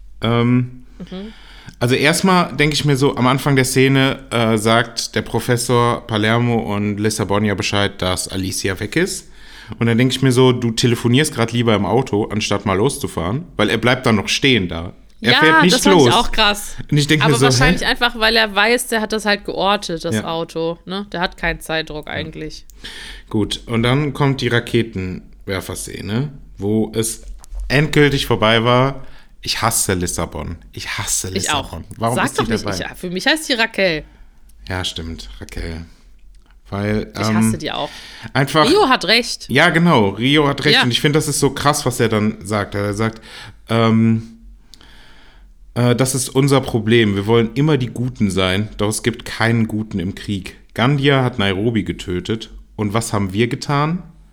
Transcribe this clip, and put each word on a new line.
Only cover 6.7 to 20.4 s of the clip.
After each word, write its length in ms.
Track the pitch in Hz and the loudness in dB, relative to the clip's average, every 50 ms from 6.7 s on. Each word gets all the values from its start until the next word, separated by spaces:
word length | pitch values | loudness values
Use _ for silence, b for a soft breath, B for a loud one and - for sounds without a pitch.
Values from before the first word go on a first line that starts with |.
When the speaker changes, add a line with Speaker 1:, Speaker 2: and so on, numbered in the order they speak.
| 104 | -2
Speaker 1:
und 220 | 101 104 104 104 98 | -2 -2 -2 -2 -2
Lissabon 460 | 104 110 107 - 110 92 98 104 107 | -2 -2 -2 -2 -2 0 0 0 2
ja 100 | 104 101 | 0 0
Bescheid, 460 | 87 87 - - 101 101 98 95 - | 0 -2 -2 0 0 0 0 -2 -2
dass 280 | - 92 92 87 - - | -2 -2 -2 -2 -4 -6
Alicia 520 | - 95 95 95 104 - - 107 95 92 | -6 -6 -4 -4 -6 -4 -4 -4 -4 -4
weg 160 | 107 104 - | -6 -4 -2
ist. 320 | 160 175 185 - - - B B B B B B B B B 107 B | -2 -2 -2 -4 -8 -12 B B B B B B B B B -6 B
Und 100 | 117 117 | 0 2
dann 100 | 117 113 | 4 4
denk 140 | 127 131 120 | 2 2 2
ich 100 | - - | 2 2
mir 100 | 135 120 | 4 6
so, 200 | 120 131 127 123 | 6 6 6 4
du 180 | 120 110 117 | 2 0 -2
telefonierst 640 | 117 - - 123 117 113 - 120 120 135 156 151 - | 0 0 0 0 0 0 2 2 2 2 2 0 0
grad 180 | - 113 113 117 | -2 -2 -2 0
lieber 220 | 120 120 117 110 | 0 2 2 2
im 100 | 98 101 | 2 2
Auto, 420 | 87 104 123 131 - - 101 110 - | 0 0 0 0 0 0 -2 -2 -2
anstatt 360 | 101 107 107 - 104 98 - | -4 -4 -2 -2 -2 -2 0
mal 80 | 104 95 92 | 0 0 2
loszufahren, 680 | 107 - - - - 92 - - 82 90 107 143 175 - - | 2 0 0 -4 -6 -6 -6 -4 -4 -4 -4 -6 -6 -8 -2
weil 120 | - 110 101 | -2 0 0
er 100 | 85 113 | 0 2
bleibt 280 | 110 120 127 127 - | 2 2 0 2 2
dann 100 | 123 110 | 2 2
noch 120 | 101 95 - | 2 0 -2
stehen 400 | - - - 139 127 110 95 85 | -2 2 2 4 4 2 2 -2
da. 240 | 87 82 82 92 - - - - - - - | -4 -8 -8 -10 -12 -16 -20 -20 -16 -4 0
Er 100 | 226 247 | 2 4
Speaker 2:
Ja, 60 | 269 | 4
Speaker 1:
fährt 220 | 302 311 320 320 294 | 4 4 6 6 6
nicht 120 | 277 269 | 6 4
Speaker 2:
das 80 | 254 - | 4 6
fand 140 | 302 - | 6 6
ich 80 | 175 139 | 8 6
Speaker 1:
los. 100 | 123 - | 6 6
Speaker 2:
auch 160 | 185 233 - | 4 2 2
krass. 460 | - - 220 208 208 202 - - - - - - | 2 2 2 2 0 -2 -6 -10 -10 -12 -4 0
Speaker 1:
Und 80 | 147 147 | 0 0
ich 80 | 143 | 2
denk 140 | - 156 151 202 | 2 2 2 4
mir 40 | - | 2
Speaker 2:
Aber 60 | - | 4
Speaker 1:
so, 100 | - 131 | 4 4
hä? 40 | 135 | 4
Speaker 2:
wahrscheinlich 360 | 131 - 262 254 - 254 - | 4 4 4 2 2 2 0
einfach, 320 | 214 240 - 247 240 233 233 | -2 -2 0 -2 -2 0 0
weil 180 | 220 220 226 | 0 0 2
er 180 | 226 220 214 202 | 2 0 0 0
weiß, 340 | 196 202 220 240 247 - - | 0 2 2 2 0 -2 -4
der 120 | 233 226 | -4 -4
hat 120 | 214 208 220 | -2 -2 -4
das 100 | 220 202 | -4 -2
halt 220 | 214 202 202 202 | -2 -2 -2 -4
geortet, 580 | - - - 175 190 202 202 202 - 175 165 - | -6 -4 -2 0 0 0 -2 -2 -6 -8 -6 -6
das 120 | 175 202 | -4 -4
Speaker 1:
Ja. 80 | 220 190 | -4 -4
Speaker 2:
Auto, 540 | 170 165 165 | -4 -6 -6